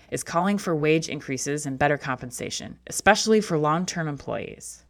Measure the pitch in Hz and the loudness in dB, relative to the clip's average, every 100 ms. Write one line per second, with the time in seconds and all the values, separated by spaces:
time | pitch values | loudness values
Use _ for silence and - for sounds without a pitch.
0 | - 139 - 170 185 202 196 160 151 160 | -8 -8 -2 0 2 0 0 2 4 4
1 | 160 151 143 131 - 147 147 135 147 143 | 2 -6 -6 -4 -2 -4 -4 2 2 2
2 | 147 127 123 - - - - - - - | -2 -4 -4 -8 -8 -8 -10 -14 -10 0
3 | - 214 220 220 208 160 151 160 180 - | 4 4 6 4 4 2 2 2 0 -4
4 | 156 139 - 107 95 - - - | -4 -6 -6 -6 -6 -12 -16 -18